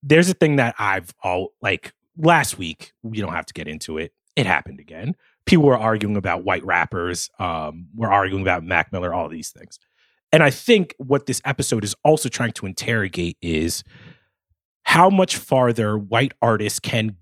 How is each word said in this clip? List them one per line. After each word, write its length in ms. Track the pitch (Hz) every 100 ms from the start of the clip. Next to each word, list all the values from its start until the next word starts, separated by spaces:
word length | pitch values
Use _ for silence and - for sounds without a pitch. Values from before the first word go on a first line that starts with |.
there's 260 | 143 160 175
a 40 |
thing 220 | 180 160 143
that 180 | 117 -
I've 340 | 104 95 85 -
all, 300 | 95 90 98 _
like, 320 | 104 90 - _ _ -
last 400 | 160 165 123 -
week, 360 | 87 80 - _
we 160 | 113 107
don't 140 | 92
have 120 | 85 -
to 60 |
get 140 | - 76
into 300 | 78 - 78
it. 160 | 85 _ _ -
It 100 | 98
happened 340 | 80 - -
again. 360 | - 80 120 - _ _ -
People 200 | 175 143
were 120 | 123
arguing 380 | 110 107 104 104
about 260 | 92 85
white 220 | 95 90 92
rappers. 640 | 87 82 92 87 90 - -
Um, 480 | 90 82 76 82 90 110
we're 140 | 110
arguing 320 | 101 95 98
about 220 | 92 90
Mac 280 | 82 87 -
Miller, 220 | 95 90
all 140 | 87 76
these 200 | 82 76
things. 300 | - - - _ _ _ _ -
And 100 | 156
I 60 | 147
think 460 | - - 220 175 -
what 280 | 135 139 -
this 160 | 120
episode 400 | 139 135 135 113
is 120 | 101 -
also 260 | 147 156 127
trying 240 | - 117
to 120 | - 120
interrogate 720 | - - 113 95 90 85 -
is 420 | 85 78 82 - - - - - _ _ _ _ _ _
how 260 | - 165 185
much 260 | 196 185 -
farther 600 | - 131 123 113 107 107
white 360 | 101 113 135 -
artists 380 | 117 110 107 -
can 380 | - 117 110 92